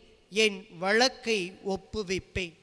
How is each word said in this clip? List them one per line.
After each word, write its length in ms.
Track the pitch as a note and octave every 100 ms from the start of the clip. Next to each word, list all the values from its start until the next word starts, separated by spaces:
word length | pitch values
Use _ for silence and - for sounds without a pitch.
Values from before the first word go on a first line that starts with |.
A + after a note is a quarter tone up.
| - _ _
என் 280 | F#3+ A3 G3 - F3
வழக்கை 600 | F#3 A3 C4 C4 A3+ A3 F3+ F#3 G3
ஒப்புவிப்பேன். 920 | F#3+ - G#3+ F#3 F#3 - G3 F3 D#3+